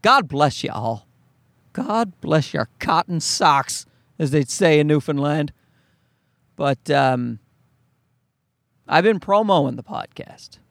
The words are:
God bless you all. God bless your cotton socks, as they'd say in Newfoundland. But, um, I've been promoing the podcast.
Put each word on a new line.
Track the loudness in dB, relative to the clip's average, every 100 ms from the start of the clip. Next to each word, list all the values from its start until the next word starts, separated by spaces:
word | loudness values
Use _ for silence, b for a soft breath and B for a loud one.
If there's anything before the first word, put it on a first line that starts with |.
God | 4 2 2
bless | 0 0 0
you | -8
all. | -6 -6 -8 _ _ _ _ _ _ _
God | -10 -4 -2 -4 -6
bless | 0 0 0
your | -4 -6 _
cotton | -2 0 0 -4
socks, | -4 0 2 2 0 -10 -12 _ _ -6
as | 0
they'd | 0 -2
say | 2 4 4
in | 4
Newfoundland. | 0 0 -4 -2 -2 -4 _ _ _ _ _ _ _ _ _ _ -4
But, | -2 -2 -2
um, | 0 2 -2 -6 -10 _ _ _ _ _ _ _ _ _ _ _ _ _ _ 0
I've | 2
been | 2 0
promoing | 0 0 2 2 0 -6
the |
podcast. | -10 -12 -12 -16 -20 -20 -20 -20 _